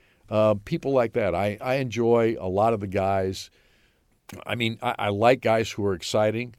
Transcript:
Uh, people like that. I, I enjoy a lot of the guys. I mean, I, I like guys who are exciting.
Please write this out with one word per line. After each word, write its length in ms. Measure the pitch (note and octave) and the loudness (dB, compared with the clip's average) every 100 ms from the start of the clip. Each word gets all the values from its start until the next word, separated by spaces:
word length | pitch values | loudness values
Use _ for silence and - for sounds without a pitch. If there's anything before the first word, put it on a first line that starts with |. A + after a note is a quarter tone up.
| _ _ - | _ _ -2
Uh, 280 | G#2+ A2 G#2 G2+ | 2 4 2 -2
people 260 | E3+ C3+ | -4 0
like 220 | C3+ A#2 | 2 2
that. 220 | A#2+ G2+ E2+ | 0 0 0
I, 240 | G#2 G#2 | -2 -4
I 140 | C3 C3+ | -4 -2
enjoy 600 | C3 G#2+ A#2 A#2 A2+ A2 | -2 0 2 4 4 0
a 100 | F#2 | -2
lot 240 | F#2+ A2+ | 0 2
of 60 | A2 | 0
the 80 | G2 | -2
guys. 640 | F#2+ F#2+ G2 F#2+ F#2+ - _ _ _ _ _ _ _ - G2+ - | -2 0 0 -2 -4 -12 _ _ _ _ _ _ _ -20 -14 -8
I 80 | A2+ | -4
mean, 240 | A#2 A2+ | -4 -4
I, 140 | A#2+ - | -6 -4
I 120 | G#2 | -2
like 320 | G2+ A2+ C3+ | 2 4 4
guys 300 | A2+ A2+ A2+ | 2 0 0
who 140 | - G2+ | -4 -2
are 80 | |
exciting. 640 | F2+ - A2 G#2+ A2 A#2+ | -4 -2 0 0 0 -6